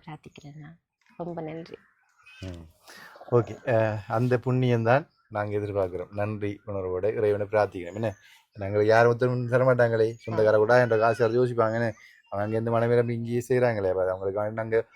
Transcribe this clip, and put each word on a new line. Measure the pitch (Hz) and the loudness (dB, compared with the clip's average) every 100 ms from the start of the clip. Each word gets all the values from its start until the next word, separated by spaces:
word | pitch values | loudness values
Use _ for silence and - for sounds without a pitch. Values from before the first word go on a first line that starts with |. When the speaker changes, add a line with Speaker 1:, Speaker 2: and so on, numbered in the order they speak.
Speaker 1:
பிரார்த்திக்கிறேன் | - 151 - - 143 | -12 -14 -16 -20 -20
அண்ணா. | 147 147 170 _ _ _ - | -20 -20 -20 _ _ _ -12
ரொம்ப | 170 170 | -10 -8
நன்றி. | 156 160 165 - _ _ _ _ - - | -10 -12 -14 -20 _ _ _ _ -20 -16
Speaker 2:
ம். | 92 85 82 _ - - - - - | -14 -14 -18 _ -20 -20 -20 -16 0
ஓகே. | 120 110 - | 2 2 -6
அஹ், | - 113 110 107 98 | -2 0 0 -2 -4
அந்த | 113 123 127 | -2 0 0
புண்ணியம்தான் | 127 127 127 117 113 131 175 _ - | 0 0 2 2 2 2 0 _ -10
நாங்க | 104 104 104 | -6 -4 -4
எதிர்பார்க்கிறோம். | 101 98 95 87 90 | -2 -2 -2 -4 -8
நன்றி | 104 104 107 104 101 - | -6 -4 -4 -6 -8 -10
உணர்வோட | 98 92 90 101 | -8 -4 -2 -2
இறைவனை | 117 107 101 101 | 0 0 0 0
பிரார்த்திக்கிறோம். | 107 101 95 87 | 0 0 -2 -10
என்ன, | 101 113 101 - - _ | -6 -6 -6 -20 -20 _
நாங்க | - 98 104 | -10 -2 2
யாரும் | 104 113 117 | 4 6 6
ஒருத்தரும் | 117 127 123 120 | 4 0 -2 0
தரமாட்டாங்களே, | 123 131 123 117 113 110 117 | 2 2 4 2 2 0 -2
சொந்தக்கார | - 110 107 | -4 2 4
கூட | 107 107 123 | 4 6 4
என்ற | 120 110 | 4 2
காசு | 113 110 | 2 2
யாரும் | 113 120 | 2 2
யோசிப்பாங்கன்னு. | 123 117 113 113 117 - - _ - | 0 0 0 0 -4 -6 -18 _ -10
அவங்க | 101 107 113 | -6 -2 -2
அங்கேருந்து | 113 | 0
மனமே | 117 117 | 0 2
நம்பி | 120 120 | 2 0
இங்கேயே | 117 117 120 117 | -4 -4 -4 0
செய்றாங்களே, | 123 123 107 95 | 2 2 2 0
அப்ப | 92 92 | 0 0
அவங்களுக்கு | 92 98 98 | -2 -4 -2
வேண்டி | 107 | -4
நாங்க | 113 113 113 - | -4 -2 -2 -2